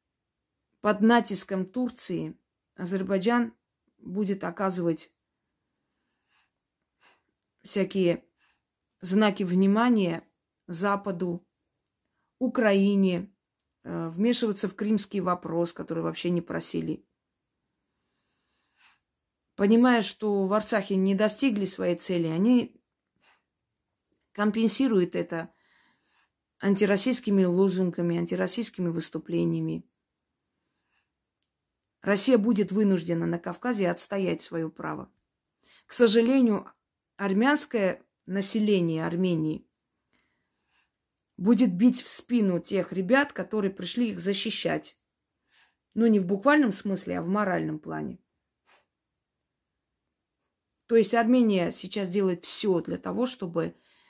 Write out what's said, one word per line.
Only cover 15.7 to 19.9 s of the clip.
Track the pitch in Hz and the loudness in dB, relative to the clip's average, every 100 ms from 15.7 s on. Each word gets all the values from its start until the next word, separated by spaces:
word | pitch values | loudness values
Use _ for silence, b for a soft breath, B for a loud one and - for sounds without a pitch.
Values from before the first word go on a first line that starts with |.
который | - - 165 | -6 -8 -6
вообще | 165 165 175 | -6 -4 -4
не | 175 | -4
просили. | 170 170 - 170 160 - _ _ _ _ _ _ _ _ _ _ _ _ _ _ _ b b b b b _ _ _ _ _ - | -4 -8 -6 -6 -6 -8 _ _ _ _ _ _ _ _ _ _ _ _ _ _ _ b b b b b _ _ _ _ _ 0
Понимая, | 202 233 247 | 4 6 6